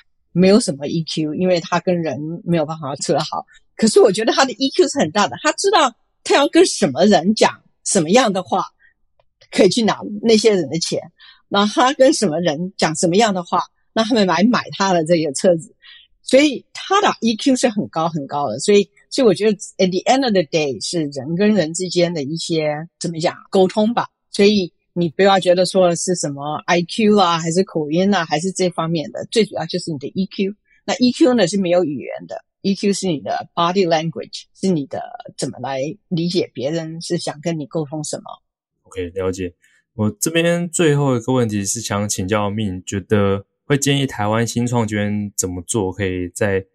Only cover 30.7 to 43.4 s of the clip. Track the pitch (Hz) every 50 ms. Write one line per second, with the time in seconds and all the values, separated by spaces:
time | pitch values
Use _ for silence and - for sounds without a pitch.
30.7 | _ _ _ - 196 - 247 247 - - 320 254 247 233 190 165 208 196 190 170
31.7 | 175 180 185 147 143 117 76 - - - 87 - 85 - - _ _ _ - 196
32.7 | 196 - - 208 190 - 190 190 160 135 - - - - - - _ 170 170 170
33.7 | 185 202 185 165 170 156 160 165 - 110 - - - - - _ _ _ - 190
34.7 | 185 151 135 - - 90 - - - - - - - - 160 135 98 - 120 131
35.7 | 135 131 135 160 - - _ _ 185 160 170 175 175 175 165 - _ - 117 143
36.7 | 165 165 160 160 160 165 - - 175 165 - 165 147 147 147 170 170 156 143 -
37.7 | - 165 151 135 156 156 151 - - - - - - - _ _ _ _ _ _
38.7 | _ _ _ 92 - 95 87 85 90 95 92 92 90 92 92 85 - _ _ _
39.7 | _ _ _ _ _ - 104 107 107 - - 160 165 165 165 170 175 175 175 170
40.7 | - - 175 151 143 143 143 135 127 117 110 - 131 127 120 107 107 104 98 95
41.7 | - 113 104 - 104 101 104 101 - - 95 92 107 107 104 101 101 110 110 101
42.7 | 92 92 - - 101 98 90 - 110 104 101 98 98 98